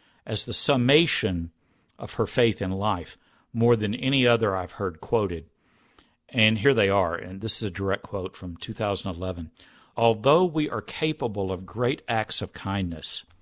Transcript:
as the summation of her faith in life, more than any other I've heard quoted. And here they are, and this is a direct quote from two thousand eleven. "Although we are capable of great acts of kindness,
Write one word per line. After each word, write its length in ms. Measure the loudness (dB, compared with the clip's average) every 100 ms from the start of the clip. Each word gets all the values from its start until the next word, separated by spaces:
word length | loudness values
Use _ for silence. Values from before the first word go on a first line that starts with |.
| _ _ -6
as 200 | -6 -4
the 80 |
summation 960 | -2 2 2 4 4 4 0 -2 -2 -4 -10 _ _ _ _
of 140 | -10
her 140 | -4 -2
faith 340 | 2 2 2
in 100 | -4
life, 460 | -2 -2 -4 -6 -16 _ _ _
more 220 | 0 4 4
than 180 | 0
any 320 | -2 0 2 4
other 300 | 4 2 0
I've 180 | -4
heard 280 | -4 -6 -6
quoted. 440 | -2 0 0 -4 -10 _ _ _ _ _ _ _ _
And 300 | 2 4 4
here 140 | 4
they 160 | 4 4
are, 260 | 4 2 -2
and 260 | -8 -6
this 160 | -2 -2
is 60 |
a 80 | -2
direct 320 | -2 -2 -2
quote 320 | -4 -6 -6 -8
from 180 | -10 -10
two 180 | -10
thousand 400 | -4 -2 -2 -4
eleven. 380 | -6 -6 -6 -10 -14 -20 _ _ 2
"Although 480 | 2 4 4 4 4
we 240 | 0 -2
are 120 | -4
capable 680 | -8 -4 -4 -2 -4 -2 -4
of 140 | -4 -6
great 360 | -2 -2 -2 -2
acts 340 | -2 -2 -4
of 120 | -6
kindness, 720 | -6 -4 -2 -2 -6 -8 -10 -12 _